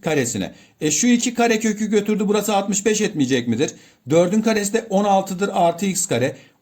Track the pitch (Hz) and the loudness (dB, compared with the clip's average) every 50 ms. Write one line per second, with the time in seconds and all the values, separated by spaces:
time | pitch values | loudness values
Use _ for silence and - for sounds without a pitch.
0 | - 170 156 143 123 113 - 101 90 73 - - - _ _ - 156 151 147 - | -4 -2 0 0 0 -2 -2 -4 -6 -6 -8 -14 -20 _ _ -4 -2 -2 0 2
1 | 233 247 240 240 - 247 240 - 233 233 220 214 226 220 208 208 220 196 220 208 | 2 2 2 2 2 0 0 0 2 2 2 0 0 -2 -2 -2 -2 0 0 0
2 | 202 208 208 190 214 196 208 208 202 220 208 196 196 202 196 - - 226 214 214 | 0 0 0 0 0 0 0 0 0 0 0 0 0 -2 -2 -2 0 0 0 0
3 | 214 202 214 156 135 123 135 123 117 120 113 113 156 165 - - - - _ _ | -2 -2 0 0 0 2 0 0 0 0 -2 0 -2 -2 -4 -8 -18 -20 _ _
4 | - 123 147 170 180 175 202 220 214 226 214 208 202 196 233 220 226 - 190 196 | -4 0 2 4 4 4 2 0 2 2 0 0 -2 -2 -2 -4 -2 0 0 0
5 | 208 202 196 196 190 - 190 175 196 196 - 196 175 170 170 170 202 196 175 - | 2 2 2 2 0 -2 -4 -4 -4 -2 0 2 2 2 2 0 -2 -2 -2 -2
6 | - - 135 117 127 135 - - - - _ _ | -2 -2 0 0 0 -2 -4 -6 -16 -20 _ _